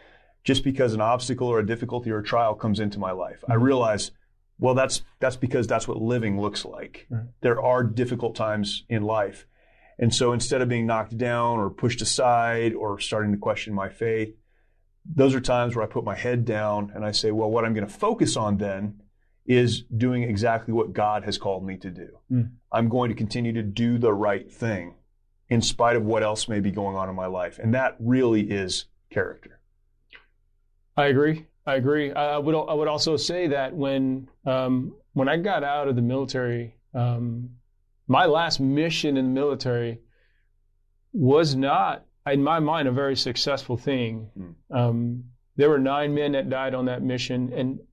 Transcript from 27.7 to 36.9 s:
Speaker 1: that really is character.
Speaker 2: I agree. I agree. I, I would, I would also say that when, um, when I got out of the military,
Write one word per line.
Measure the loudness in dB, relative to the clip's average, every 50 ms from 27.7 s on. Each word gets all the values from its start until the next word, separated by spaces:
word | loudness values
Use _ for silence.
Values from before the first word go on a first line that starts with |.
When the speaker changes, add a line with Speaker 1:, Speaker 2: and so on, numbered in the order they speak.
| 2
Speaker 1:
that | 2 2 0 -2 -2
really | 0 2 4 4 4 4 4 4 2 2
is | 0 -2 -2 -4 -4 -6 -8 -10 _ _ _ -6
character. | -4 -4 -2 -4 -6 -14 -20 -20 -20 -20 _ _ _ _ _ _ _ _ _ _ -20 -20 _ _ _ _ _ _ _ _ _ _ _ _ _ _ 0
Speaker 2:
I | 2 4
agree. | 4 6 6 4 4 2 -2 -6 -14 _ _ -4
I | -2 0
agree. | 2 2 2 2 2 0 -2
I, | -2 -2 -2 0 0
I |
would, | 0 0 0 0
I | 0 0 -2 -2
would | 0 0
also | 0 0 0 0 0 0
say | 0 -2 -2 -2 -2 0
that | 0 0 0 -2 -4 -4
when, | -4 -2 -2 0 0 0 0 -2 -4 -6 -12 _ _ -4
um, | -2 0 0 0 0 0 0 -2 -4 -10 -16 _ _ -2
when | 0 2 2
I | 2
got | 0 0 0 -2 -2 -2
out | -2 -2 -2 0
of | 0 0
the | 2
military, | 2 0 0 -2 -2 -4 -4 -2 -2 -2 -2 -4 -6 -10 -14 _ _ _